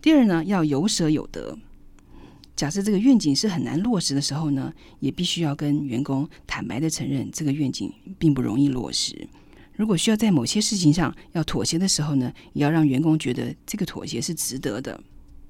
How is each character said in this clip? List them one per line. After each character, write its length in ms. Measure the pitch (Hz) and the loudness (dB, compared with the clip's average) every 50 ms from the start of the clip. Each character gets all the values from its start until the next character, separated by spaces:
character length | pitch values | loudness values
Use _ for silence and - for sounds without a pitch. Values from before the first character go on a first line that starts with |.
第 120 | - 311 320 | 4 6 6
二 120 | 294 247 | 6 6
呢， 180 | 214 180 165 160 | 6 4 2 0
要 200 | 185 202 185 160 | 0 2 2 2
有 240 | 151 143 135 165 220 | 2 2 2 0 0
舍 200 | - - 175 151 | 0 0 2 2
有 140 | 156 147 - | 2 0 -2
得。 320 | - - - 60 57 71 - - - - - - - - - - - - - - - - - - - - | -6 -12 -12 -10 -10 -12 -14 -18 -20 -20 -20 -20 -20 -20 -20 -20 -20 -20 -20 -20 -20 -20 -20 -20 -16 -8
假 140 | - - 143 | -6 -4 -4
设 100 | 151 196 | -2 -2
这 120 | 196 214 208 | 0 2 2
个 60 | 185 | 4
愿 180 | 214 269 269 214 | 6 6 6 6
景 160 | 160 151 139 | 6 4 2
是 140 | 135 - 220 | 2 2 0
很 160 | 180 170 131 | 0 -2 -2
难 180 | 120 123 151 196 | -2 -2 -2 0
落 160 | 247 233 190 | 0 0 0
实 160 | - - 139 | 0 0 -2
的 80 | 139 143 | -2 -2
时 100 | - 139 | -2 -4
候 200 | 147 165 151 143 | -2 -2 0 0
呢， 200 | 135 131 135 139 - - - - - | -2 -2 -6 -10 -12 -20 -20 -14 -6
也 100 | - 135 | -4 -4
必 140 | - - 180 | -2 -2 -4
须 180 | 175 - 170 170 | -4 -2 -2 -2
要 140 | 151 139 | -2 -2
跟 280 | 151 156 147 143 147 147 | -2 0 0 0 0 0
员 160 | 139 117 117 | -2 -4 -4
工 280 | 143 - 135 135 143 160 - - - | -2 -2 -2 -2 -2 -4 -8 -18 -12
坦 180 | - - - - | -10 -8 -8 -8
白 140 | - - 120 | -8 -4 -2
地 100 | 160 160 | -2 -2
承 160 | - - 147 | -2 -4 -4
认 220 | - 139 135 113 107 - | -4 -4 -4 -4 -6 -8
这 120 | - 160 | -4 -2
个 60 | 147 | -2
愿 200 | 135 151 147 127 | 0 0 -2 -2
景 220 | - - 104 - - - - - 190 | -2 -4 -8 -8 -8 -12 -16 -18 -10
并 160 | - - 160 143 | 2 4 4 4
不 80 | 131 | 4
容 180 | 123 120 101 127 | 0 0 2 2
易 100 | 143 143 | 2 2
落 240 | 131 127 - 64 - | 2 0 -4 -4 -4
实。 360 | - - - - 50 50 50 - - - - - - - - - | -4 -4 -4 -6 -10 -16 -18 -18 -20 -20 -20 -20 -20 -20 -20 -6
如 120 | - 208 220 | -4 0 0
果 80 | 208 | 0
需 120 | 160 - 226 | 2 2 2
要 80 | 214 | 2
在 140 | 214 233 220 | 4 4 4
某 160 | 185 143 113 | 4 4 2
些 140 | 113 - 208 | 0 -2 0
事 160 | 208 - 226 | 0 0 -2
情 160 | 196 175 151 147 | 4 4 4 4
上 200 | 180 160 127 - - - - - | 4 2 -2 -2 -8 -16 -8 -4
要 100 | 170 156 | -4 -2
妥 220 | - - 135 107 | -2 -2 -2 -2
协 120 | - - | -2 0
的 120 | 165 185 190 | 0 0 0
时 120 | - - | 0 0
候 140 | 147 151 147 | 0 0 0
呢， 180 | 135 127 123 135 - - - _ | 0 0 0 -4 -10 -20 -10 _
也 100 | 143 147 | 0 2
要 80 | 147 | 2
让 160 | 160 165 156 | 4 4 4
员 160 | 147 131 127 160 | 4 4 2 4
工 160 | 160 156 156 | 4 2 2
觉 160 | - 127 123 | 2 -2 -4
得 180 | 127 120 120 147 - _ | -4 -4 -6 -8 -12 _
这 100 | - - | -12 -6
个 80 | 208 190 | -6 -4
妥 220 | - - - - | -6 -6 -12 -10
协 140 | 160 156 160 | -8 -6 -6
是 120 | 160 - 170 | -4 -6 -6
值 240 | 151 - - 123 | -6 -6 -6 -6
得 240 | 135 - 139 104 110 | -6 -6 -6 -6 -6
的。 220 | 135 - - - - - - - - - - - - - | -8 -10 -12 -12 -16 -20 -20 -20 -20 -20 -20 -20 -20 -20